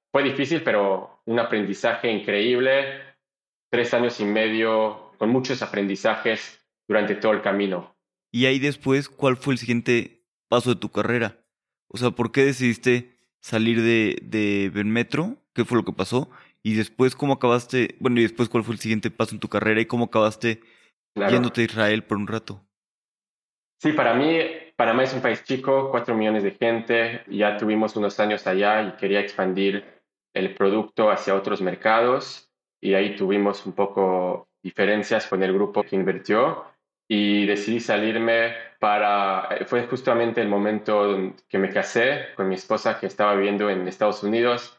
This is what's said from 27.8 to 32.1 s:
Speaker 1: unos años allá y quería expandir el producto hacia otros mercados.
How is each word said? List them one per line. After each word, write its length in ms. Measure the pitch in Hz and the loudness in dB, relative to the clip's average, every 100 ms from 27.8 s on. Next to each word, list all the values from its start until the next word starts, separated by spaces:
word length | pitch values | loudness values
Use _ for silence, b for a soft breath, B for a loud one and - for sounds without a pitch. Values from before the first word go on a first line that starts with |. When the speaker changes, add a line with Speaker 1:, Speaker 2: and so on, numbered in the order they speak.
| 107 110 | 0 0
Speaker 1:
unos 240 | 101 101 | -2 0
años 260 | 107 101 98 | 0 0 0
allá 380 | 95 101 110 | 2 2 2
y 140 | 101 - | 0 -4
quería 240 | 98 101 | 0 0
expandir 640 | 98 - 95 185 196 101 - - _ _ _ 98 | 0 -2 -2 0 0 -2 -8 -20 _ _ _ -4
el 180 | 95 | -4
producto 560 | - 98 107 104 - 107 | 0 2 2 -2 2 2
hacia 240 | 98 - | 2 0
otros 280 | 98 - 107 | 0 0 -2
mercados. 920 | 92 - 110 113 123 | -4 -2 2 4 4